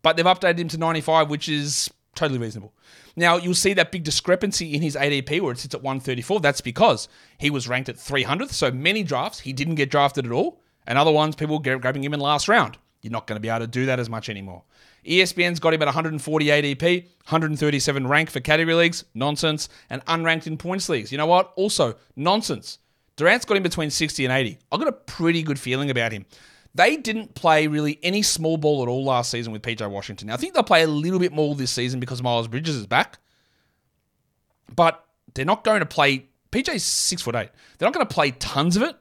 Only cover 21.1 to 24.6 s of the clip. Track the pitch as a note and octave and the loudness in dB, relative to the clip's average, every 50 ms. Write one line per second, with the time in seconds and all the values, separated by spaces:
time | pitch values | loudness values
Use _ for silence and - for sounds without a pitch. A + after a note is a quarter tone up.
21.1 | C3 C#3+ D3+ E3 F3 F3+ F3+ - _ - F#3+ G#3+ - - D3+ A#2 G#2+ _ _ _ | -4 -2 2 4 4 4 4 0 _ -2 -2 0 2 2 0 0 0 _ _ _
22.1 | _ C3 C#3+ F3 G3 A3 G#3+ - C#3+ G2 - - - _ _ _ _ _ _ _ | _ -2 2 2 2 2 0 -4 -6 -6 -8 -16 -18 _ _ _ _ _ _ _
23.1 | _ - D3 F3 A3 B3 - - G#3 G3 F#3+ E3+ - F3 D#3+ D3 - - D#3+ D3 | _ 2 4 4 4 4 2 0 0 0 0 0 -2 -2 -4 -2 -2 -2 -2 -2
24.1 | - - C3+ B2+ B2+ C3+ C3 G#2+ D3 - | -2 -2 0 0 2 0 0 -2 -4 -10